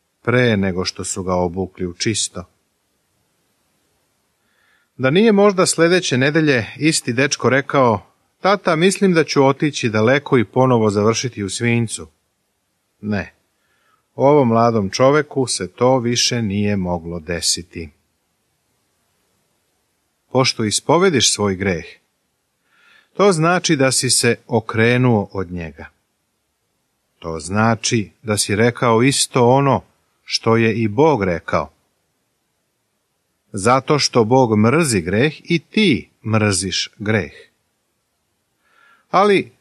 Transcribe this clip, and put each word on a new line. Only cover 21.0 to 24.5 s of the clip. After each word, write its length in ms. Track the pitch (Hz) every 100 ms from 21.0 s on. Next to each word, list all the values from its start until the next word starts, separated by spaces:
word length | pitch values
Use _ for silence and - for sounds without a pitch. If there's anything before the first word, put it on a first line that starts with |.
| 190 139 -
svoj 220 | - 104 92
greh, 280 | 98 85 - - _ _ _ _ _ _ _ _ _ _ _ -
to 160 | 202
znači 440 | 165 165 180 175 151
da 160 | 135
si 180 | 120 127
se 260 | - 120 113
okrenuo 840 | -